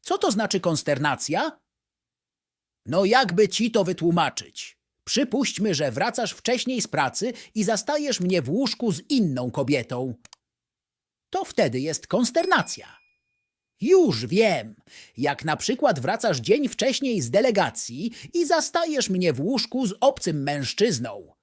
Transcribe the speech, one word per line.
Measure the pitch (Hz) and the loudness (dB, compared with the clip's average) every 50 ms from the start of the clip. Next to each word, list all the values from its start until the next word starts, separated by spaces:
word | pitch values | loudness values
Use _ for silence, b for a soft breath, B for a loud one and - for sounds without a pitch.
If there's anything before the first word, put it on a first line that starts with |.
Co | - - 370 | -2 -4 -2
to | 392 - 349 | 0 2 2
znaczy | 208 202 214 - - 185 | 2 0 0 0 -2 0
konsternacja?” | - 175 160 143 - - 143 127 147 147 135 - - - 156 190 285 320 - _ _ _ _ _ _ _ _ _ _ _ _ _ _ _ _ _ _ _ _ _ _ _ _ _ _ | 0 0 0 0 0 0 0 0 0 -2 -2 -2 -4 -4 -2 -2 -2 -4 -6 _ _ _ _ _ _ _ _ _ _ _ _ _ _ _ _ _ _ _ _ _ _ _ _ _ _
„No | 104 123 190 196 | -2 0 2 2
jakby | 196 226 254 269 190 170 190 214 | 4 4 4 4 4 4 4 4
ci | 202 - - 226 233 | 4 4 0 -2 2
to | 233 220 190 | 2 2 0
wytłumaczyć? | 175 175 - 160 175 165 175 156 131 - - - - _ - - - _ _ _ _ _ _ _ | 0 -2 0 0 2 2 2 2 0 -2 -6 -14 -12 _ -16 -16 -16 _ _ _ _ _ _ _
Przypuśćmy, | - - 233 285 - - 285 254 - - - 202 214 170 | -2 0 0 0 0 0 -2 -2 -2 -2 -2 0 0 0
że | 135 151 135 | 0 -2 -2
wracasz | 110 127 190 240 226 - 233 185 | 0 0 -2 -2 0 -2 -4 -4
wcześniej | - - _ - 247 240 - 247 262 233 | -6 -6 _ -2 -2 0 -2 -4 -2 -2
z | 180 | -4
pracy | - - 160 143 123 - - 208 254 240 B B B B | -2 0 0 0 0 0 -2 -4 -4 -4 B B B B
i | 214 202 | 0 0
zastajesz | 202 220 214 220 - 294 302 294 285 226 - | 2 0 0 0 -2 -2 0 0 -2 -2 -2
mnie | 180 180 185 175 | 0 0 0 0
w | 131 123 | 0 0
łóżku | 156 240 277 226 - - 247 220 | 0 0 0 -2 -2 -2 -2 -2
z | 165 165 - _ | -2 -2 -2 _
inną | 285 254 202 160 131 123 123 123 | 0 2 2 2 0 -2 -4 -4
kobietą. | - 143 135 123 147 131 117 - 131 123 131 131 120 _ _ - - _ _ _ _ _ _ _ _ _ _ _ _ _ _ _ _ _ _ _ | -4 -2 0 0 0 0 0 -4 -6 -6 -6 -6 -8 _ _ -20 -20 _ _ _ _ _ _ _ _ _ _ _ _ _ _ _ _ _ _ _
To | - 381 370 | -6 -6 -6
wtedy | - - - 196 135 113 127 | -2 0 0 0 0 0 -4
jest | 135 160 151 - - | -4 -4 -6 -6 -6
konsternacja.” | _ - 220 247 233 - 330 349 370 359 262 - - - - - - - _ _ _ _ _ _ _ _ _ _ _ _ _ _ _ _ _ | _ 0 0 0 2 2 0 2 2 2 0 0 -2 -8 -12 -14 -20 -20 _ _ _ _ _ _ _ _ _ _ _ _ _ _ _ _ _
„Już | 196 277 381 381 339 233 135 110 123 | 2 6 6 6 6 4 2 -2 -2
wiem. | 110 165 202 226 208 175 131 107 110 107 _ _ B B B B B B | 0 2 4 4 4 2 -2 -4 -10 -16 _ _ B B B B B B
Jak | 113 131 143 143 - - | -2 -2 -2 -2 -2 -2
na | 160 151 | -4 -2
przykład | - - - 269 - 294 262 196 135 | -2 0 -2 0 2 2 2 2 2
wracasz | 117 175 208 226 - 220 165 127 | 0 -2 -2 0 0 0 0 0
dzień | 110 160 226 294 285 | 2 2 2 2 2
wcześniej | 220 - - 208 269 254 - 277 262 233 185 | -2 -2 0 0 0 0 0 -2 -2 0 0
z | 127 117 | -2 2
delegacji | 120 202 247 254 220 196 170 123 - - - - 117 139 - - B B B B B | 2 4 4 4 4 2 0 0 -2 -8 -8 -8 -8 -6 -8 -8 B B B B B
i | 339 339 | -2 2
zastajesz | 285 339 320 - - - 339 339 330 302 269 - - | 2 2 2 2 0 0 0 0 0 0 -2 0 0
mnie | 185 180 180 170 135 | 0 2 2 2 2
w | 120 | 0
łóżku | 143 202 269 226 - - - 254 262 | -2 -2 0 -2 -2 -2 -4 -2 -2
z | 185 196 - | -2 0 4
obcym | 240 277 269 - - 175 160 147 139 | 2 2 2 2 -4 -2 -2 -2 -2
mężczyzną.” | 143 147 143 135 - - - 202 247 170 117 120 113 101 101 90 - _ _ | -2 -2 -2 -4 -4 0 0 2 2 2 -2 -4 -8 -8 -12 -16 -18 _ _